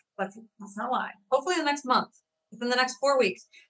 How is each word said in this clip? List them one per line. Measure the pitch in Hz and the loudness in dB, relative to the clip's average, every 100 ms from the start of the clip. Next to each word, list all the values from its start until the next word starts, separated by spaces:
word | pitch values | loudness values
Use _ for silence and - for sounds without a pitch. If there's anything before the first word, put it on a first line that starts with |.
| _ - | _ -8
let's, | 196 226 226 _ | -6 -8 -20 _
let's | 196 202 | -14 -10
not | 247 | -4
lie, | 226 - - _ | -4 -4 -12 _
hopefully | 269 285 349 | 0 2 0
in | |
the | 294 | 0
next | 294 254 | -2 0
month, | 220 - _ _ _ _ | 0 0 _ _ _ _
within | 196 240 | -8 -2
the | 247 | 0
next | 254 - | 0 0
four | 277 269 | 2 4
weeks, | 202 180 - - | 2 0 -14 -20